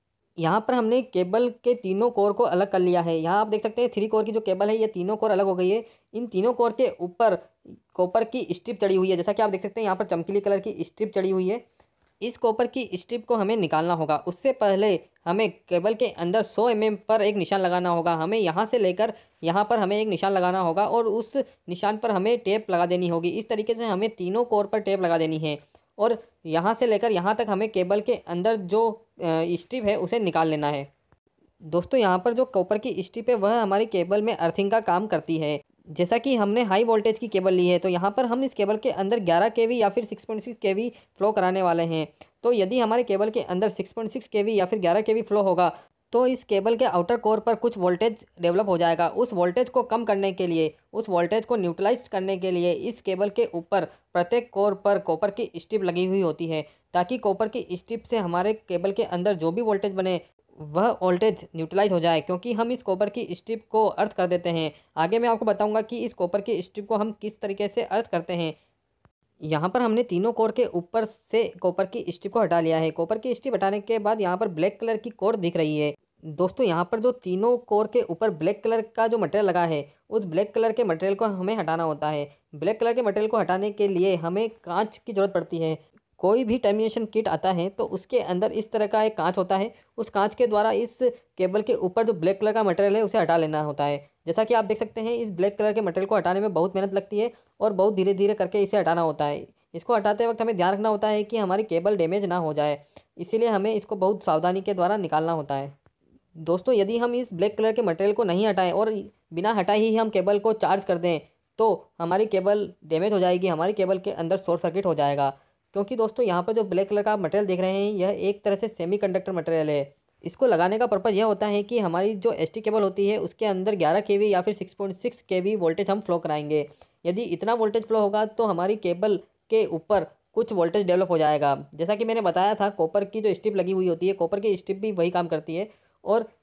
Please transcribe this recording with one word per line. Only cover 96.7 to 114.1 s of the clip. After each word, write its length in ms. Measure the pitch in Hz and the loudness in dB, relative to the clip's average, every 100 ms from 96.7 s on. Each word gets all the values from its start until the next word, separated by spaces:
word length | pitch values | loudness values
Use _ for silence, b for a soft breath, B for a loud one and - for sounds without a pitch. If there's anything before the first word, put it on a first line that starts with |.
मेहनत 180 | 190 196 | 0 -2
लगती 260 | 196 196 208 | -2 -2 -2
है 120 | 233 b b - | -2 b b -2
और 140 | 214 | 0
बहुत 220 | 190 202 | 2 2
धीरे 180 | 190 190 | 2 2
धीरे 200 | 190 202 | 2 2
करके 260 | 208 180 208 | 2 0 0
इसे 160 | 196 208 | 0 2
हटाना 240 | 165 170 | 2 2
होता 240 | 165 151 | 0 0
है। 200 | 147 147 - _ _ | -2 -4 -10 _ _
इसको 220 | 170 - | -8 0
हटाते 320 | 226 208 208 233 | 2 2 2 0
वक्त 140 | 226 | 0
हमें 140 | 226 196 | -2 2
ध्यान 160 | 175 | 2
रखना 160 | 196 220 | 2 0
होता 180 | 208 214 | 0 0
है 160 | 214 | 0
कि 120 | 208 226 | -2 -2
हमारी 260 | 190 196 | 0 0
केबल 320 | 214 165 190 202 | 0 0 2 2
डैमेज 280 | 165 202 | 2 0
ना 120 | 196 180 | 0 -2
हो 160 | 160 | -2
जाए, 260 | 151 147 147 B B B - | 0 0 -2 B B B -16
इसीलिए 320 | 175 220 233 | -4 0 2
हमें 240 | 202 208 | 2 0
इसको 220 | 214 - 202 | -2 -4 0
बहुत 280 | 185 202 | 0 0
सावधानी 360 | - 156 175 190 | 0 2 2 0
के 120 | 190 | -2
द्वारा 240 | 185 175 214 | 0 0 0
निकालना 320 | 170 156 160 | 0 0 0
होता 220 | 165 143 | -2 -2
है। 160 | 139 139 143 _ _ _ _ _ | -6 -6 -14 _ _ _ _ _
दोस्तों 400 | 165 160 180 262 | -8 -2 0 2
यदि 220 | 226 196 233 | 2 2 0
हम 180 | 240 | 0
इस 180 | 240 240 | -2 -4
ब्लैक 240 | 170 208 214 | -2 -2 2
कलर 140 | 220 | 0
के 80 | 220 | 2
मटेरियल 340 | 202 165 202 | 0 2 0
को 80 | 208 | 2
नहीं 220 | 208 175 214 | 0 2 2
हटाएं 240 | 190 180 | 2 2
और 200 | 170 220 214 - _ _ | 2 0 -2 -8 _ _
बिना 200 | 165 208 | -2 0
हटाए 260 | 214 180 208 | 2 2 2
ही 160 | 220 | 4
हम 140 | 220 220 | 2 2
केबल 300 | 208 180 202 | 2 2 2
को 140 | 220 | 2
चार्ज 300 | 220 160 196 | 0 2 0
कर 120 | 196 175 | 0 0
दें 200 | 175 156 - _ _ - | 0 -2 -4 _ _ 0
तो 340 | 220 170 - - | 2 0 -4 -8
हमारी 260 | 170 190 220 | -2 0 2
केबल 420 | 196 185 208 190 - | 2 2 0 -2 -10
डैमेज 280 | 151 160 202 | -4 -2 2
हो 60 | 202 | 2
जाएगी, 280 | 180 180 185 | 2 2 0
हमारी 260 | 160 180 | 0 0
केबल 240 | 208 185 190 | 0 0 0
के 120 | 196 | -4